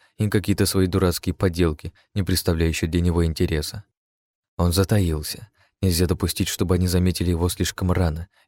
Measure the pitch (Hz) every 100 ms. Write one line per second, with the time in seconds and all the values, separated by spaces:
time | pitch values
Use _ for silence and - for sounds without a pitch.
0 | _ - 107 104 98 98 98 98 92 92
1 | 90 - - - 95 82 85 76 - -
2 | _ 104 92 90 - 82 82 80 82 85
3 | 87 85 82 78 87 76 - 107 - _
4 | _ _ _ _ _ - 87 85 92 104
5 | 87 76 78 - - _ _ _ 95 85
6 | 87 78 87 - 92 - 92 92 90 90
7 | 90 85 87 82 87 - 87 - 92 90
8 | 85 78 90 _